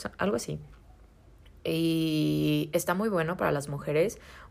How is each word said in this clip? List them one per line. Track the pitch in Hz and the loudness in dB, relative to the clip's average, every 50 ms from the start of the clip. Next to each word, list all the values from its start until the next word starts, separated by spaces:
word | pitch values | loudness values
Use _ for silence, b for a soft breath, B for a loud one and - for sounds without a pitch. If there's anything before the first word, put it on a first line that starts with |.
| - - - | -10 -10 -6
algo | - 175 196 220 | -4 -2 -2 -2
así. | - - - 151 156 151 - - - - - - - - - - - - - - - - - - - - | -2 -4 -6 -8 -10 -12 -14 -20 -20 -20 -20 -20 -20 -20 -20 -20 -20 -20 -20 -20 -20 -20 -20 -18 -10 -6
Y | - 165 165 165 165 160 160 160 160 156 156 151 151 151 151 151 151 151 151 151 151 | -4 -2 0 2 2 2 2 2 2 2 2 2 2 2 2 2 4 2 2 2 0
está | - 170 - - 175 | 0 0 0 0 0
muy | 185 214 226 | 0 0 0
bueno | 202 170 160 160 180 | 2 0 0 0 0
para | 196 202 160 | 0 2 2
las | 147 143 139 147 | 2 0 -2 -4
mujeres | 143 - - 160 147 156 180 226 - B B B B B B B | -6 -6 -4 0 2 2 2 2 0 B B B B B B B